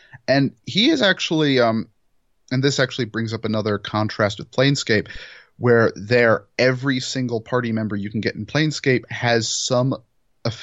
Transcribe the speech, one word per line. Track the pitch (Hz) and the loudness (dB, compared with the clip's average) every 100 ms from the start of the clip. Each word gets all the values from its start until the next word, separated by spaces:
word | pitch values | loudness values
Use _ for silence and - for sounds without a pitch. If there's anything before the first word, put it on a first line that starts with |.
| _ - - | _ -14 0
and | 139 135 - - | 2 2 -4 -6
he | 190 254 | 0 2
is | 302 | 2
actually, | 202 - - 160 147 131 | 2 0 0 0 2 4
um, | 117 113 - _ _ _ _ _ - | 4 2 -4 _ _ _ _ _ -6
and | 131 | 0
this | 135 131 | 0 0
actually | 131 - 113 | -2 -2 -6
brings | 110 113 | -4 -6
up | 110 | -4
another | 110 110 107 104 | -4 -2 -2 -4
contrast | - 107 107 - 104 - | -2 -2 -2 0 -2 -2
with | - | -8
Planescape, | - 135 143 - 107 - - - - _ - | 0 2 2 0 0 0 -12 -16 -20 _ -4
where | 120 117 113 - | 2 4 4 0
there, | 107 123 117 107 - - | 0 4 4 2 -2 0
every | 127 127 139 127 | 2 2 -2 -4
single | - 135 123 117 | -4 -4 -4 -4
party | - 123 120 | -2 -2 -2
member | 110 104 104 | -2 -2 -4
you | 101 | -4
can | 110 | -4
get | 107 - | -4 -4
in | 104 | -4
Planescape | 147 156 - 139 123 - | 0 0 0 0 0 -2
has | - 120 117 113 | -4 0 0 0
some, | - - 123 131 - _ _ _ _ | -6 -2 0 0 -4 _ _ _ _
uh, | 117 - | -8 -8